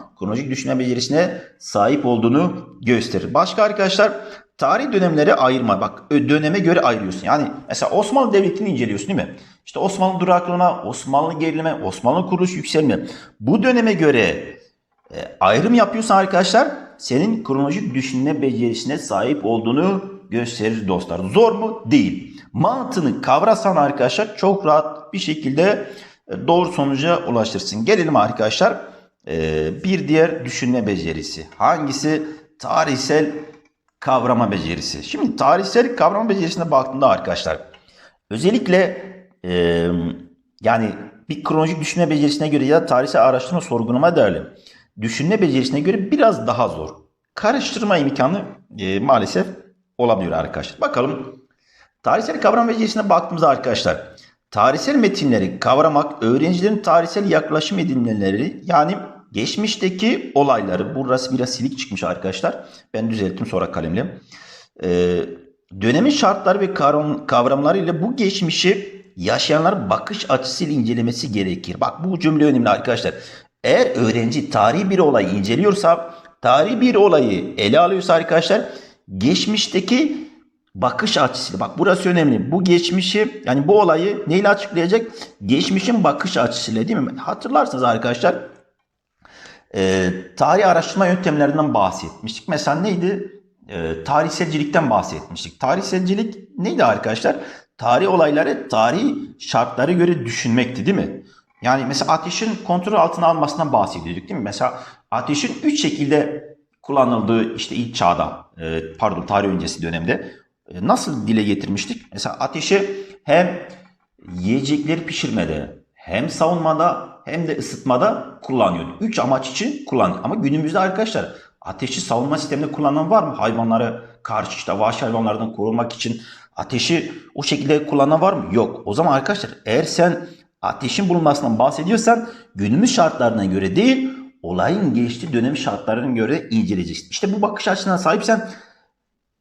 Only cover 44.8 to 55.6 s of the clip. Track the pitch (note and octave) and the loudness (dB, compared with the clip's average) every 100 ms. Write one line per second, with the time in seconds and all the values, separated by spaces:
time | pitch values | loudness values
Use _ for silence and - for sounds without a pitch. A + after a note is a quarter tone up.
44.8 | _ - A2 A#2 D3+ G#3+ F3 C3 B2 C#3+ | _ -8 -6 -2 0 2 2 2 0 0
45.8 | D3+ G#3 F#3+ D4 A3+ C#3+ A2+ A#2 A2 E2 | 0 0 0 4 4 2 -2 0 -2 -2
46.8 | D2+ - _ _ _ - G#3 C4+ - G#3+ | -10 -14 _ _ _ -4 0 0 -2 -4
47.8 | G#3 F3+ C#3 - C3 G3 - - _ G#2+ | 0 2 2 0 0 0 -6 -14 _ -8
48.8 | F#2+ G2 B2 B2 G2 F3+ F#3+ - - _ | -4 -2 2 2 2 -2 -4 -8 -20 _
49.8 | _ - A#2+ G#2 F2 D#2+ D#2 D#2 - - | _ -2 2 2 0 -4 -4 -6 -10 -4
50.8 | C#4+ B2 C#3 - - - _ _ _ _ | -4 0 -2 -4 -10 -16 _ _ _ _
51.8 | _ _ - C#3+ - D#4 G#3+ A#3 A#3 A3 | _ _ -2 0 0 0 2 2 2 0
52.8 | G#3+ A3 G3+ E3+ E3 E3+ D#3 C3 C3 G#2+ | 0 -2 2 2 2 2 2 2 0 0
53.8 | F#2 D#2 - - - _ _ G#2+ A#2+ C#3+ | 0 -2 -6 -20 -20 _ _ 2 2 2
54.8 | - C#4+ G#3 - C#3+ A2 F#2 F#2 | 0 2 2 2 2 2 0 -2